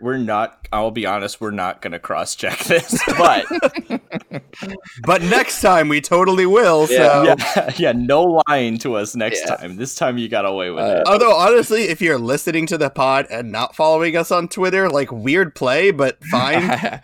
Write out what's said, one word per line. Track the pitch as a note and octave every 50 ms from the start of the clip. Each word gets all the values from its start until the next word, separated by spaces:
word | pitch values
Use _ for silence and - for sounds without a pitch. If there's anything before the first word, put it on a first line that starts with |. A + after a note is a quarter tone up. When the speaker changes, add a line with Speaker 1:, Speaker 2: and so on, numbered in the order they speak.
Speaker 1:
we're | A2+ B2 C3
not, | C3 A#2+ G#2+ G#2+ G#2 A2+ A2 - _ - - -
I'll | G#2+ A2 A2+ G#2+
be | A#2 G#2
honest, | F#2 G2 G#2 G2+ G#2 - -
we're | A2 G#2+
not | G#2 G2 F2+ F#2 F#2 - -
gonna | F#2+ E2+ F2
cross-check | - - - E2 F2 - - - - F#2 - -
this, | - - F3 D#3+ - - A#3 - -
<laughs> | - - -
but | F3 - - G2+ - - E4+ E4+ - C4 - - - - B3 - - _ F3 - - _ - C3+ - _ - - - F#3+ G3 - - - - B2 A#2
Speaker 2:
But | - F3+ F#3 E3+
next | F3 A3+ B3+ B3+ - - -
time | - G3+ F#3 E3 D#3 D3+
we | D3 D3
totally | C#3+ - F3 F3 F#3 F#3+ F#3 F#3 F#3
will, | F3+ G3 A#3 A#3 F3+ E3 D#3 D#3 D3+
Speaker 3:
Yeah. | B2+
Speaker 2:
so. | B2+ B2 A#2 C#3+ C#3+ D3+
Speaker 1:
Yeah, | E3 D#3 A#2+ - - - G3 - - B2+
<laughs> | -
yeah, | E3+ C#3+ A#2
no | A#2+ B2 B2 C#3 D#3 F3 F3+ E3 D#3+ D3+
lying | D3 D3 C3+ B2 A#2 A2+ A2+
to | - C#3 A#2
us | G#2 G#2 G#2 -
next | A#2+ A2 A2 A2+ E2 D#2+
Speaker 3:
Yeah. | E2+ -
Speaker 1:
time. | - - F2+ F2+
This | G2 B2 C3+ -
time | - E3 C3 B2 A#2+
you | A#2 G#2+
got | A#2 G#2+ G2
away | G2 G2 F#2+ F#2 F2+
with | F2 - G#2
Speaker 3:
Uh, | G#2+ G2 F2
Speaker 1:
it. | D#2+ F#3
Speaker 2:
Although, | G3+ A3 A#3+ A#3 G3
honestly, | D#3+ F3 G#3 A#3+ A#3+ - - G#3+ A3+ A3 E3+
if | E3 -
you're | F3+ E3 D3 B2
listening | A#2 A#2 C3+ D3+ - F3 D#3 E3 D#3+
to | D#3 E3 D#3
the | D3+ C3+
pod | - - C3 C3 C3+ C3+ C#3 -
and | A2 A#2 B2 A2+
not | G#2 A2 B2 - -
following | - D#3 D#3+ D#3+ D#3+ E3 E3+ D#3
us | E3 E3 -
on | F#3+ F3 E3+
Twitter, | F3 - G#3 F#3 F#3 F#3 F#3+ F#3+ F3+
like, | C#3+ C#3+ C#3 B2+
weird | C3+ A2+ G#2 C3+ D3 F#3 F#3+ D#3 -
play, | - C3+ B2 C3 D#3 F#3 G3+
but | F3 C#3 C#3 C3 - - -
fine. | - - B2 B2+ C3+ D#3 - F3 F#3 C3 - F3+ - A2+ C3